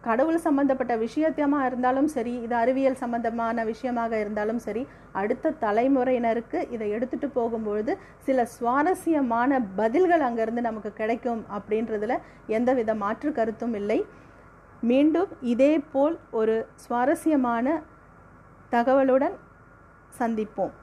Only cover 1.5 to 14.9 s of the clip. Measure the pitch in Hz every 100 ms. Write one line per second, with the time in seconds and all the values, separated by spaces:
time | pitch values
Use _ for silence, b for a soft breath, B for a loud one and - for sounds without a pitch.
1.5 | 294 262 247 254 269 302 277 233 247 233
2.5 | 240 233 262 269 262 240 233 233 233 226
3.5 | 226 226 226 254 240 226 220 208 214 208
4.5 | 233 233 208 277 B B - 208 247 320
5.5 | 311 220 208 254 277 247 254 233 226 226
6.5 | 330 330 233 214 208 247 302 277 - 233
7.5 | 226 214 208 220 381 B B - 262 226
8.5 | - 233 262 311 381 - 311 262 233 247
9.5 | 269 214 190 220 262 370 339 269 233 220
10.5 | 233 240 220 208 208 220 233 247 226 190
11.5 | 202 202 214 226 214 208 311 B B -
12.5 | 220 240 240 220 220 202 226 294 269 226
13.5 | 220 240 214 202 240 427 B B B B
14.5 | - - - 233